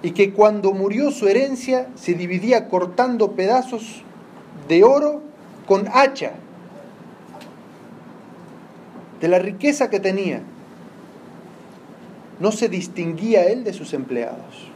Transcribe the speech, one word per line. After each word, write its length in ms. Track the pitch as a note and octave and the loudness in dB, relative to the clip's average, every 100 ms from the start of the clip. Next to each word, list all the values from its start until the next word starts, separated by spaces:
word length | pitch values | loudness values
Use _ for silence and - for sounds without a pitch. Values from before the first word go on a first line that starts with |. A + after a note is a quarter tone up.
y 80 | E3 | -6
que 220 | F3 G3 | 2 2
cuando 400 | G3 G#3+ G#3 F#3+ | 6 4 4 0
murió 360 | F#3+ G3 A3 C#4+ | 0 -2 0 -2
su 180 | C#4 G3 | 0 2
herencia 600 | A3+ C#4 B3+ - B3+ B3+ - | 2 0 -4 -2 -2 -2 -10
se 180 | - | -4
dividía 560 | E3+ F3+ F#3 G#3+ A#3+ - | -4 -2 -4 2 2 2
cortando 640 | F#3 F3 F3 B3+ A#3 G#3 | -2 -2 0 0 0 -2
pedazos 720 | - F#3+ B3+ B3 A3+ G#3+ - - - - - - - C#3+ | 0 0 0 -2 -10 -12 -18 -20 -20 -20 -20 -20 -20 0
de 160 | E3 | 6
oro 380 | A3 C#4 D4 D4 - - - - - | 8 8 2 -4 -12 -20 -20 -20 0
con 200 | G3 G3+ | 0 2
hacha, 420 | B3+ C4+ C4+ C3 - - - - - - - - - - - - - - - - - - - - - - - - - - - - - | 4 4 2 -10 -10 -20 -20 -20 -20 -20 -20 -20 -20 -20 -20 -20 -20 -20 -20 -20 -20 -20 -20 -20 -20 -20 -20 -20 -20 -20 -20 -20 -6
de 80 | D#3+ | 2
la 120 | F3+ | 2
riqueza 500 | F#3 G3+ D4 C#4+ B3+ | 0 -2 -2 0 -2
que 100 | G3+ | -2
tenía. 440 | F#3+ F#3+ F#3 A#2+ - - - - - - - - - - - - - - - - - - - - | -2 -2 -4 -6 -10 -20 -20 -20 -20 -20 -20 -20 -20 -20 -20 -20 -20 -20 -20 -20 -20 -20 -20 -4
No 120 | F#3+ | -2
se 180 | G#3+ A3+ | 0 -4
distinguía 760 | F#3 - - E3+ E3 A3 G#3+ F3 | -4 -8 -8 -6 -6 2 4 4
él 180 | B3 | 0
de 100 | A3 | -6
sus 200 | F3+ D3 | -10 -10
empleados. 760 | C#3+ B2+ B2 A#2 A#2+ - - - | -8 -6 -6 -6 -10 -18 -20 -20